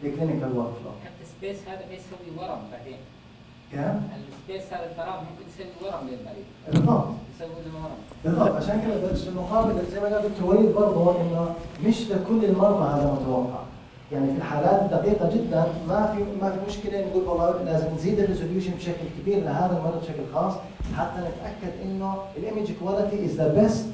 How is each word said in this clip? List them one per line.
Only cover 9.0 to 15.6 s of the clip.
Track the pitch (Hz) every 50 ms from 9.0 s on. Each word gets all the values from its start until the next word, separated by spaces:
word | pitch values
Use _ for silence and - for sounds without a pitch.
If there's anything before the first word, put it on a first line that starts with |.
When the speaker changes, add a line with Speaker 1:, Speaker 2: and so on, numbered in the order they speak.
| - 185
Speaker 1:
بس | - -
في | - 185
المقابل | 180 180 180 185 208 220 226 220 190 180 175 -
زي | 190 202
ما | 202 208
قال | 208 208 208 208
دكتور | - - 180 180 196
وليد | 214 220 - -
برضه | 202 214 208 180 165 170 175 180 175
إنه | 170 170 165 165 170 165 165 - - - - - 143
مش | 214 226 - - 214
لكل | 196 185 - - 226 226 208
المرضى | 196 185 185 196 208 196 - 156 139 143
هذا | 143 143 143 139 135
متوقع. | 131 131 127 127 123 123 - - - - - - - - - - - -
يعني | 147 139 135 139
في | - -
الحالات | 156 - 147 147 151 180 196 202
الدقيقة | 202 - - 165 180 202 208 180 175 165 -
جدا | 226 - - 170 165